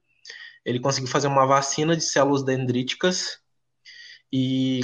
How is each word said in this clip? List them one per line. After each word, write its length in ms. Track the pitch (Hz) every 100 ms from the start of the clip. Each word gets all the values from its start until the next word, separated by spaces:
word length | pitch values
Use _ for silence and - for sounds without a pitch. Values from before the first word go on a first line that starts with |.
| _ _ - - - -
Ele 160 | - 123
conseguiu 300 | 135 131 131
fazer 180 | 151 139
uma 180 | 135 131
vacina 480 | 139 139 - 156 165
de 80 |
células 400 | - 147 139 139
dendríticas 960 | 131 131 127 123 127 - 180 180 - - _ _ _ _ - - - - _
e 500 | 135 127 131 131 131